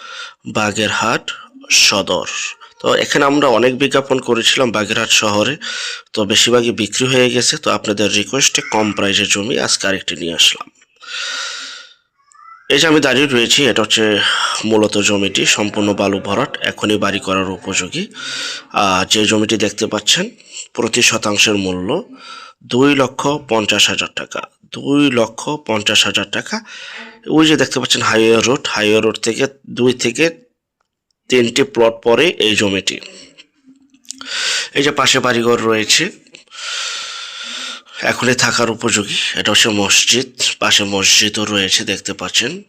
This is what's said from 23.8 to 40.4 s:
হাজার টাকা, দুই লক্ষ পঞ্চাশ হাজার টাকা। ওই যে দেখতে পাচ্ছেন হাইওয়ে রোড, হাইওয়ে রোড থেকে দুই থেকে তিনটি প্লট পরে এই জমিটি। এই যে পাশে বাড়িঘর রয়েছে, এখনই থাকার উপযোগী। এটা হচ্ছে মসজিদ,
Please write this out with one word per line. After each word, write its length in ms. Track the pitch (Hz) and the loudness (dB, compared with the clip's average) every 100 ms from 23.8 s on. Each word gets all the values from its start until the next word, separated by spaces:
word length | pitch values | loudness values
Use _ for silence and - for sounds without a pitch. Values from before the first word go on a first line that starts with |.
| - | 2
হাজার 180 | 98 87 - | 0 -6 -8
টাকা, 260 | 65 - - _ _ | -10 -10 -12 _ _
দুই 400 | 120 135 143 143 | -8 0 2 4
লক্ষ 380 | 120 110 - - | 2 0 -2 -8
পঞ্চাশ 560 | 147 - 110 107 107 110 | -6 -4 -2 0 2 2
হাজার 200 | 98 98 | 0 -4
টাকা। 300 | 110 - 220 226 - - - - - - | -6 -6 -8 -10 -18 -16 -16 -18 -16 0
ওই 180 | 151 156 | 2 4
যে 100 | 147 | 4
দেখতে 220 | 131 131 | 2 -2
পাচ্ছেন 220 | 123 147 | -2 -2
হাইওয়ে 400 | 113 110 113 113 | 0 2 4 4
রোড, 260 | 107 139 - | 4 0 -2
হাইওয়ে 340 | 107 104 107 | -2 2 2
রোড 160 | 110 104 | 2 -2
থেকে 300 | - 113 131 - - | -4 -2 -2 -6 -12
দুই 240 | 113 123 | 0 0
থেকে 360 | 123 120 117 165 - _ _ _ _ _ _ _ _ - | 2 -2 0 -2 -2 _ _ _ _ _ _ _ _ 0
তিনটি 340 | 127 117 117 | 2 2 2
প্লট 300 | 135 117 117 - | 0 2 2 2
পরে 240 | 120 117 165 | 2 4 2
এই 280 | - 107 98 | 2 0 2
জমিটি। 440 | 101 95 - - - - - - - _ _ - _ _ - - - - - - - | 0 0 -4 -8 -10 -20 -20 -20 -20 _ _ -20 _ _ -18 -16 -12 -8 -4 -4 -4
এই 100 | - | -2
যে 80 | 143 | 0
পাশে 280 | 139 135 135 | 2 2 2
বাড়িঘর 420 | 123 117 117 117 | 2 2 2 2
রয়েছে, 500 | 110 110 104 - 175 - _ - - - - - - - - - - - - - - - - - | 2 0 2 0 0 -6 _ -20 -20 -14 -10 -8 -8 -8 -10 -12 -14 -14 -12 -12 -12 -14 -16 -6
এখনই 340 | 131 113 127 127 | -4 0 0 2
থাকার 340 | 120 110 113 | 0 0 0
উপযোগী। 460 | 110 117 104 92 - - - | 0 0 0 -2 -4 -4 -2
এটা 160 | 95 | 0
হচ্ছে 180 | 104 120 | 2 2
মসজিদ, 580 | 104 98 - - 117 131 - | 2 2 2 2 0 -2 -4